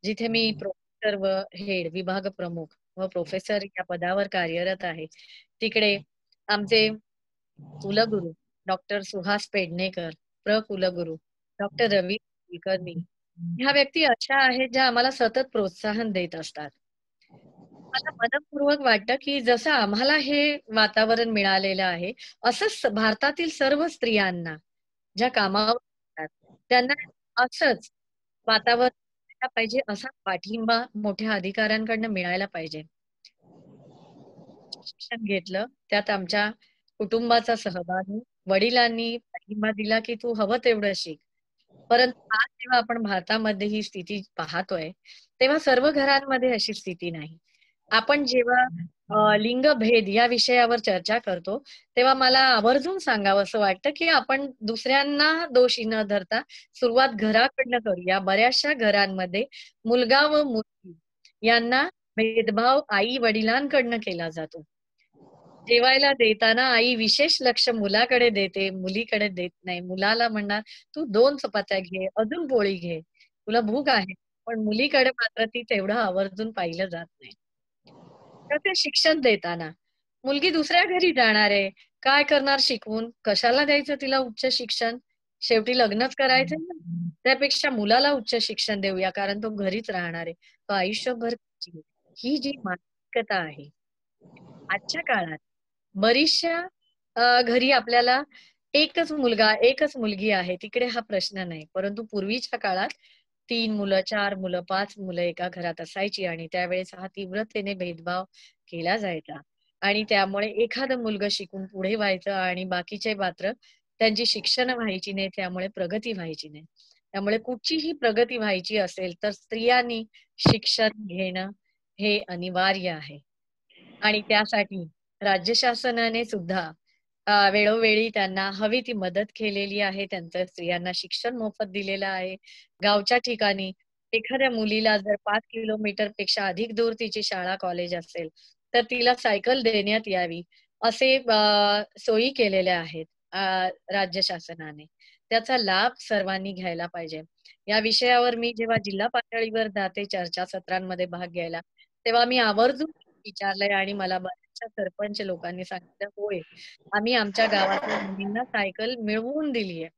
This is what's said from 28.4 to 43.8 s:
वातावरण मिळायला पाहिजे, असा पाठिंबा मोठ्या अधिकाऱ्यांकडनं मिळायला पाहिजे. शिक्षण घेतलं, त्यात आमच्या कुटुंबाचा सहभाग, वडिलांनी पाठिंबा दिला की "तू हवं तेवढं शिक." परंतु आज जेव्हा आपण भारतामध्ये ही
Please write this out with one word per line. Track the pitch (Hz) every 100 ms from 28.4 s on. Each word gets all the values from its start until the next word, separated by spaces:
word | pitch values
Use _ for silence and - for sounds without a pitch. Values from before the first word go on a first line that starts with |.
| -
वातावरण | 220 240 233
मिळायला | 254 _ _ _ _ _ 254
पाहिजे, | - 226 247 -
असा | 302 254 _ -
पाठिंबा | 180 190 226 220 233 240 214
मोठ्या | 214 190 220
अधिकाऱ्यांकडनं | 208 185 196 214 220 220 226 226
मिळायला | 196 180 180 202
पाहिजे. | 175 160 156 156 _ _ _ _ _ _ - - - - - - - - - - - - -
शिक्षण | - - - 233
घेतलं, | 214 196 175 185 233 _ _
त्यात | 208 208
आमच्या | 202 180 208 208 220 _ _ _ _
कुटुंबाचा | 208 226 233 233 226 226
सहभाग, | 202 180 170 185 190 208 247 _ -
वडिलांनी | 190 220 247 240 226 233 233
पाठिंबा | _ 233 _ 208 214
दिला | 208 214 220
की | 226 233
"तू | 240
हवं | 220 202 240 240
तेवढं | 220 202 185
शिक." | 170 151 _ _ _ _ _ _ _
परंतु | 240 247 247
आज | _ 214 247 _
जेव्हा | 247 247
आपण | 233 233
भारतामध्ये | 214 190 180 220 220 202 208
ही | 214